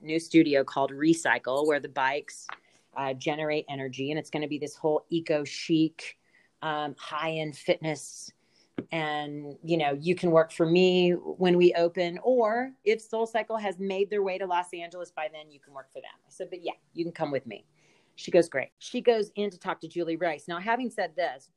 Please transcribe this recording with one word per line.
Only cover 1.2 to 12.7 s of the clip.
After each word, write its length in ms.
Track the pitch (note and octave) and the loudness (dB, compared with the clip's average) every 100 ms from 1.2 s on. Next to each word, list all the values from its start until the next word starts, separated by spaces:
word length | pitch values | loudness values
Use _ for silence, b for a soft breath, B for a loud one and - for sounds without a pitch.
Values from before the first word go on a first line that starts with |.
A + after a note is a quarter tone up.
| C3+ A#2+ A#2+ C#3 D3+ | 2 0 0 0 2
where 140 | C#3+ | 0
the 80 | C#3+ | -2
bikes, 580 | C3+ C3 D3 - - - - b b b B2+ | -2 -2 -2 -8 -18 -16 -18 b b b -6
uh, 160 | C#3 | -6
generate 500 | C3 D3+ D3+ D3+ D3+ - | -4 -4 -2 -2 -2 -4
energy. 400 | C#3 C3+ C3 C3+ | -8 -8 -6 -4
And 80 | D#3 | -4
it's 100 | D3+ | -6
gonna 180 | D3+ D3 | -6 -4
be 100 | D3 | -6
this 180 | C#3+ - | -8 -4
whole 300 | D#3 D3+ - | 0 0 -2
eco 340 | E3+ E3 D3+ | -4 0 -2
chic, 720 | C#3+ - - D#3+ D#3 - - - b b b - | -2 -8 0 2 2 -2 -16 -18 b b b -8
um, 340 | D#3 D3+ D3 - | -6 -4 -6 -8
high-end 580 | - D3+ D#3+ D#3+ D3+ C#3+ | -8 -4 -2 -2 -6 -6
fitness. 720 | - - D#3 C#3+ - - - _ b b b - - | -2 -2 -2 -6 -8 -16 -18 _ b b b -12 -8
And, 640 | E3 D3+ D3+ D3 D3 D3 C#3 | -6 -2 -4 -4 -8 -12 -12
you 140 | D#3+ E3 | -2 0
know, 140 | C#3+ C#3+ | 2 0
you 160 | E3 | -2
can 180 | F#3 F3+ | 0 4
work 200 | D#3+ D#3+ | 6 4
for 140 | - E3 | 2 4
me 460 | F3 F#3 F3+ F3 | 6 6 6 4
when 440 | F3 D#2+ D#2 F3+ F3 | 2 -2 0 4 8
we 160 | F3+ | 8
open, 440 | F3 E3+ F#3 F3 F3 | 6 2 2 -2 -2
or 500 | A#3+ B3+ G#3+ A#3 C4 | 2 4 2 0 -4